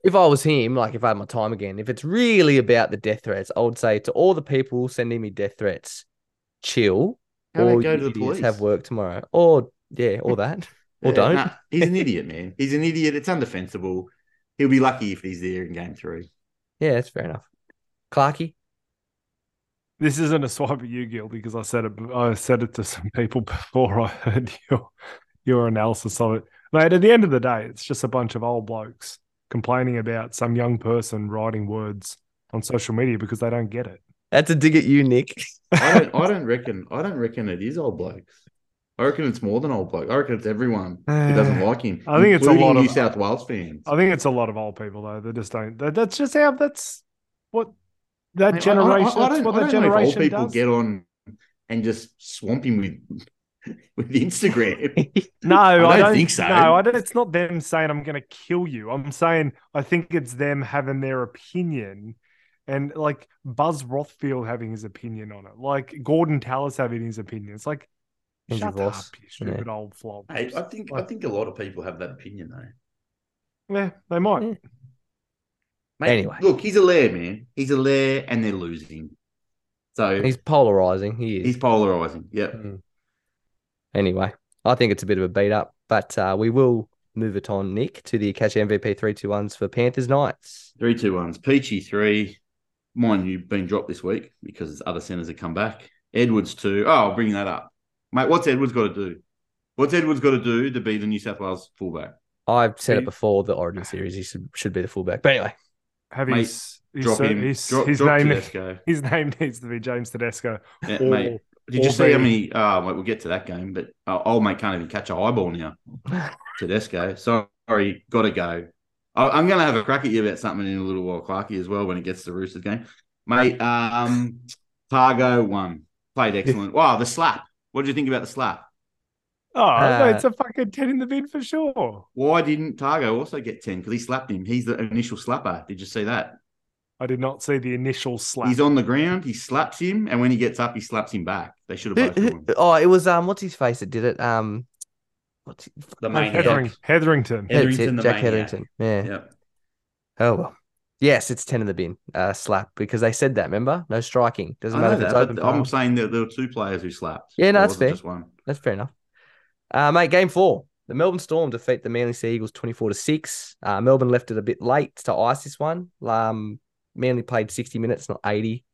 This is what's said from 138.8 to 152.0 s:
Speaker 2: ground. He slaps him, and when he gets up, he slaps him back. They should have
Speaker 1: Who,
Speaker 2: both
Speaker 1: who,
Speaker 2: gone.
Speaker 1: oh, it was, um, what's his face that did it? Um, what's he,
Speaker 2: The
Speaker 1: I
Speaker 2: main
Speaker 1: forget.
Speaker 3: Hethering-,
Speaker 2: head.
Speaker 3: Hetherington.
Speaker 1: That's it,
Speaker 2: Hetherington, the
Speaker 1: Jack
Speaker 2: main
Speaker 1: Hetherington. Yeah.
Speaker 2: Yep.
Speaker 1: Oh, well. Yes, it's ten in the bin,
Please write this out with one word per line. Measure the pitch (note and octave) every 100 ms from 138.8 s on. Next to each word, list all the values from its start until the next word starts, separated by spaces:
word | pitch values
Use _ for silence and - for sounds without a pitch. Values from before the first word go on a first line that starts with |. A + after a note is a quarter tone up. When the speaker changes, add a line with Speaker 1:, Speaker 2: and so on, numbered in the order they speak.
Speaker 2:
ground. | G#2+ C3+ D#3+ F#3
He | C#3+
slaps | A#2 - C3 - -
him, | F3 G#3 G#3+
and | A#2+
when | B2
he | A#2+
gets | A#2+ -
up, | A#2+
he | A2
slaps | - A2 G#2+
him | A#2+
back. | A2 G2 D#2+ _ -
They | F#2
should | A2+ F#3
have | B3+ F#3
Speaker 1:
Who, |
Speaker 2:
both |
Speaker 1:
who, | A3 F#3
Speaker 2:
gone. | D2+ -
Speaker 1:
oh, | F3
it | D#3+ F3
was, | F#3 E3+
um, | E3+ F3
what's | G3
his | F#3+
face | - B2+ A#2+
that | G2
did | A2+
it? | A#2+ -
Um, | A#2+ A2+ A2 G#2+ B2 _ - _ _ _ _ _
what's | - - -
he, | - - -
Speaker 2:
The | A2+
Speaker 1:
I |
Speaker 2:
main | D#3 A2
Speaker 1:
forget. | E3
Speaker 3:
Hethering-, | B2 A2+ A#2+
Speaker 2:
head. | -
Speaker 3:
Hetherington. | - D#3+ D#3+ D3 A2+ A2+ G2+
Speaker 1:
That's |
it, | B2+
Speaker 2:
Hetherington, | C3 B2+ A#2+ A#2+
the |
Speaker 1:
Jack | A#2 G#2+
Speaker 2:
main |
Speaker 1:
Hetherington. | A#2 A2 G#2+ F#2+ - -
Yeah. | A2 G2+
Speaker 2:
Yep. | G#2 G2+ - _ _ _ _ _ _ _ _ _
Speaker 1:
Oh, | A#2 G2
well. | E2+ _ _ _ _ _
Yes, | C#3+ B2 -
it's | B2 -
ten | B2
in | G#2
the |
bin, | F2+ E2+ -